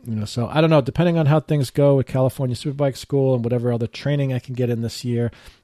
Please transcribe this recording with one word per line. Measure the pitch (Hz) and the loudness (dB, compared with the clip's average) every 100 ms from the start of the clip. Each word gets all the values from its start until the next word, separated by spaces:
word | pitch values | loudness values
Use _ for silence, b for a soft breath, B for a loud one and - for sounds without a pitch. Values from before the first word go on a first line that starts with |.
You | - 110 | -8 -6
know, | 104 | -4
so | - 117 | -4 -2
I | 147 | 2
don't | 160 | 4
know, | 156 | 4
depending | 120 - 175 170 | 2 0 2 2
on | 143 | 4
how | 156 | 2
things | - 151 131 | 2 -2 0
go | - 143 139 | 2 4 4
with | 123 | 2
California | 131 131 - 131 120 | 0 0 0 -4 -4
Superbike | 151 139 143 123 | -6 -2 -2 -4
School | - 139 135 | -4 0 2
and | 127 | 2
whatever | 117 123 120 | 0 -2 0
other | 117 117 | -2 -4
training | - 139 147 135 | -4 -2 0 0
I | 127 | -4
can | - | -6
get | 127 120 | -2 -2
in | 117 | -2
this | 117 - | -4 -6
year | 123 117 117 B B B | -4 -2 -2 B B B